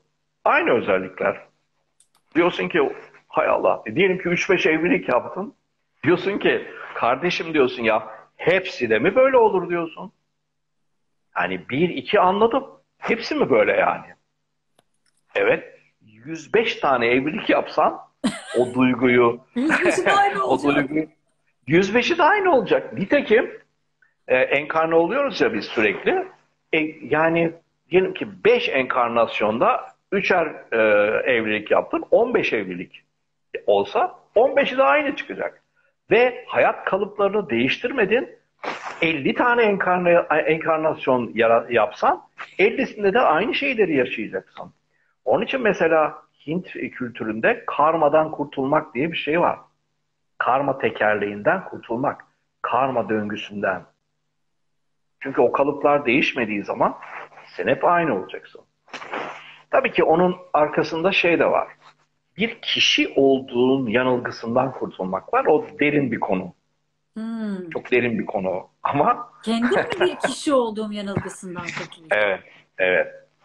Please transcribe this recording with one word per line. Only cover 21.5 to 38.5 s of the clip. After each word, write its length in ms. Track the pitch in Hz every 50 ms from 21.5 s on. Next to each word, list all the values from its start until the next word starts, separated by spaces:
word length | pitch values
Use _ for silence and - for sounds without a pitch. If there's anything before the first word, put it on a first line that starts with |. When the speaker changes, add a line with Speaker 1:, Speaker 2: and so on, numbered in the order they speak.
| _ _ _ -
Speaker 1:
yüz 280 | 151 170 196 196 208
beşi 220 | 247 233 - 349 339
de 60 | 339
aynı 280 | 311 403 427 381 370 330
olacak. 380 | 254 202 156 - 262 - - -
Nitekim, 680 | - 190 - - 285 - - 214 233 320 - - - _ _ _ _ _ _ _ _ _ _ _ _ _ -
e, 100 | 123 127
enkarne 580 | 131 131 147 139 151 147 - 160 160 165 165
oluyoruz 460 | 165 170 170 220 285 285 269 - -
ya 120 | 147 113 107
biz 120 | 104 -
sürekli. 600 | - - 120 107 104 95 - - 196 320 381 370 - - _ _ _ _ _ _ _ -
E, 40 | 160 156 156 156 -
yani 500 | - 120 147 151 160 165 165 170 170 165 165 - _ _ _ _ _ _
diyelim 240 | 160 185 190 - -
ki 300 | - 139 110 98 90 -
beş 240 | 202 240 240 - -
enkarnasyonda 1200 | - 135 127 127 - 131 120 117 117 117 113 110 - - 113 104 107 120 170 214 - - - - - _ _ _
üçer, 340 | - 202 180 - 202 180 160 151 - - - -
e, 60 | - 113 110 107 104 104 104 104 110 113 - 135
evlilik 400 | 127 113 110 107 107 107 107 -
yaptın. 320 | 101 92 - - - 339 320 -
On 220 | - 185 233 254 233
beş 200 | 196 - - -
evlilik 500 | - 101 - 90 87 90 - _ - _ _ _ _ _ _ _ _ _ _ - - -
olsa 540 | - 104 - 135 - - 220 359 359 - - _ _ _
on 200 | 202 233 277 -
beşi 220 | 277 277 - 247 262
de 60 | 269
aynı 320 | 269 277 302 302 277 -
çıkacak. 480 | - - - - - - - - _ _ _ _ _ _ _ _ _ _ _
Ve 340 | 185 220 247 254 240 - - -
hayat 380 | - 120 135 190 226 - -
kalıplarını 640 | - 190 190 208 196 - - 202 196 190 214 196 -
değiştirmedin. 880 | - 233 240 269 - - - 247 262 262 214 185 214 247 349 - - _ _ _